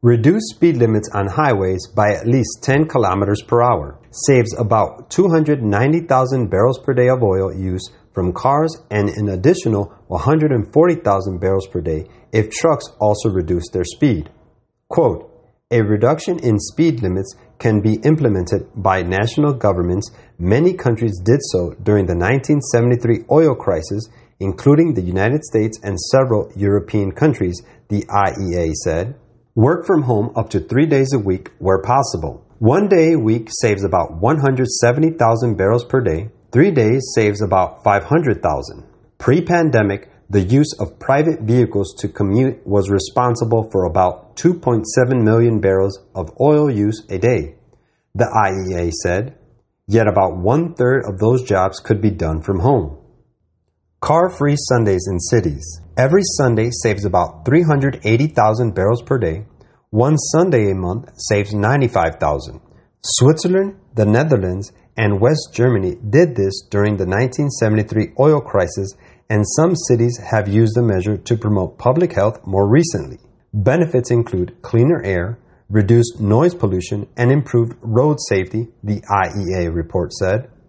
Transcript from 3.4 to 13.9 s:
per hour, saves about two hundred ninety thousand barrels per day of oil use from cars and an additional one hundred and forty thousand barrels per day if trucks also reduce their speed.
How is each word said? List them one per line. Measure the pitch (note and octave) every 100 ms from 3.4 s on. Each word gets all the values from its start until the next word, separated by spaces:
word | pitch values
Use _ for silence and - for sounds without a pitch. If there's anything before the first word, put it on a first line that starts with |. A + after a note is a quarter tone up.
per | - A#2+
hour, | A#2+ G#2 C#2+ - _
saves | - - C3 A2+ -
about | A2 A2 F#2+ - -
two | - F#3+
hundred | E3 D3+ D3
ninety | A2 G2+ B2+ D#3+
thousand | E3+ C3 B2+ C3+ A2+
barrels | F#2 A#2 B2+
per | -
day | B2+ B2
of | C3
oil | A2 F#2+ F#2+
use | F2 F#2 F#2 - _ _
from | - F2+
cars | F2 C3 C#3+ D#3+ D#3+ -
and | G#2 G2+
an | G#2+ G#2
additional | F#2 G2 F3 - G#2 G2+ - _
one | F2+
hundred | F#2 D#3 D3+
and | C3 G2+
forty | - F3 E3
thousand | - G2 G2 F2+
barrels | F#2+ G2 F#2+
per | -
day | E2 D#2 D#2+ - _
if | A2 G#2+
trucks | - E3 D3 - -
also | G#2+ G#2 A2+
reduce | F#2 E2 F2 E2+
their | F#2
speed. | F2